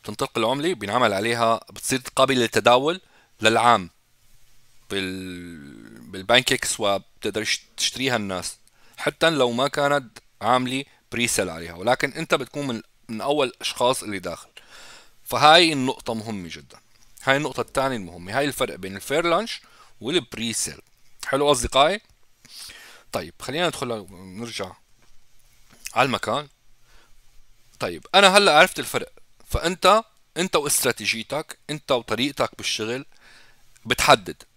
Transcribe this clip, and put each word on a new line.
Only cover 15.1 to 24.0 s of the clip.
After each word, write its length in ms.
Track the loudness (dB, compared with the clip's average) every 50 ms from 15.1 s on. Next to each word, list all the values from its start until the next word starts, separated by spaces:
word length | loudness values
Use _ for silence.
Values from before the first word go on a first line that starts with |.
| _ -20 -10
فهاي 480 | -6 -2 4 8 8 8 8 6 4
النقطة 420 | 2 0 -2 -2 -4 -4 -6 -6 -6
مهمة 340 | -6 -6 -8 -8 -8 -8 -12
جدا. 260 | -14 -16 -18 -20 -20 -20 _ _ _ _ -20 -20 -20 -6 0
هاي 120 | 0 2
النقطة 240 | 2 0 -4 -4 -6
الثانية 360 | -6 -4 _ -2 0 0 -2
المهمة. 420 | -4 -8 -10 -14 -16 -12 -6 -4 -2
هاي 60 | -2
الفرق 300 | -2 0 0 0 0 0
بين 220 | -10 -10 -10 -10
الفير 300 | -10 -6 0 0 2 4
لانش 340 | 4 2 2 2 -2 -10 -12 -14 _ -20 -20 -20 -20 -20 -10
والبري 520 | -6 0 0 0 -2 _ -8 -6 -4 -4
سيل. 280 | -2 -4 -4 -6 -8 -14 _ _ _ _ -20 -20 -18 -14 -6
حلو 260 | -2 0 2 4 4
أصدقائي؟ 480 | 2 2 0 0 4 4 4 4 2 -2 _ _ _ _ -20 _ _ _ _ -20 -20 -18 -18 -18 -20 -20 -20 -20 -20 -20 _ -8
طيب، 220 | -8 -8 -8 -8 -14 -14
خلينا 260 | -12 -8 -4 -2 -2
ندخل، 400 | -2 -2 -4 -6 -6 -6 -8